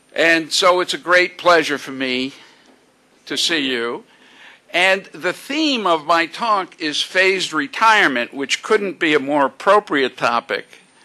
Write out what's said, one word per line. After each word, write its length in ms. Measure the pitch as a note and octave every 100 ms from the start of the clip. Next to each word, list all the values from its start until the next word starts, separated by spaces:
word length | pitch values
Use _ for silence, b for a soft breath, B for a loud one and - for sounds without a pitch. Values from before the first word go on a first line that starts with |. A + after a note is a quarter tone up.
| _
And 380 | - E3 E3 D3+
so 300 | - F#3 F3+
it's 120 | E3+
a 40 | D#3
great 400 | D3 F3+ F3+ -
pleasure 400 | F3 E3+ D3 C3+
for 160 | C#3+
me 400 | C3+ C3 B2+ C3+ B B B B _ _ _ _ _ -
to 120 | C#3+
see 300 | - E3 C3+
you. 340 | A#2+ A#2 B2 - B B B B B _
And 340 | E3 F#3+ G3 F#3+
the 280 | E3+ F3
theme 540 | - - D4 D#4 B3+ F#3+
of 180 | D#3+ D3
my 200 | E3 E3
talk 540 | - A#3 G3+ F3 -
is 220 | D#3 C#3
phased 520 | - F#3 F#3+ F#3+ -
retirement, 800 | D#3 C#3 - A3+ G#3+ E3+ B2 A#2+
which 280 | C3+ C3+ -
couldn't 380 | - G#3+ G3 D3+
be 160 | E3 D3
a 40 |
more 260 | C#3 D3 C3+
appropriate 720 | - G3 G#3 G3+ D3+ B2+ -
topic 500 | B2+ A#2+ - G2+ - - _ b